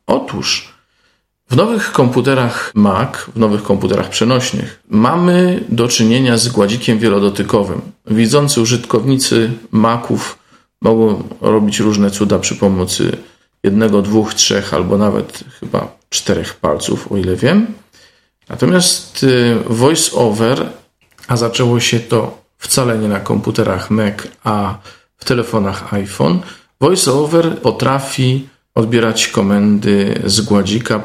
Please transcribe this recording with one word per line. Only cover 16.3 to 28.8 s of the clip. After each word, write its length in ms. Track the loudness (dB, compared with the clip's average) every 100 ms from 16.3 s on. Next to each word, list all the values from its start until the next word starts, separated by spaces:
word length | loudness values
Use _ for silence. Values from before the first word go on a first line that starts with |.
| -2 -4
palców, 580 | -4 -2 -2 -2 -6 -4
o 40 | -4
ile 200 | -2 0
wiem. 300 | 2 2 0 -6 _ _ _ _ _ _ _
Natomiast, 760 | -2 2 2 2 -2 -6 0
y, 320 | 2 4 2 2 0
VoiceOver, 1000 | 2 2 2 -2 0 0 2 0 0 -4 -10 _ _ _ _ -4
a 80 | -2
zaczęło 440 | 0 0 2 2
się 200 | 2 -2
to 420 | 0 -2 -2 -8 _ _
wcale 400 | -4 -2 0 0
nie 100 | -2
na 120 | -2
komputerach 680 | -2 -2 -2 -2 -2 -2 -2
Mac, 240 | 0 0 -4 -12 -8
a 300 | -4 -2 -4 -8 -14 -20 _ _
w 80 |
telefonach 680 | -4 -2 0 -2 -2 -4 -6
iPhone, 460 | -6 -6 -2 0 0 -4 -16 _ _
VoiceOver 800 | 0 2 2 0 2 2 2 0
potrafi 880 | -2 0 0 -2 -4 -2 0 0 -4 _ _
odbierać 540 | -2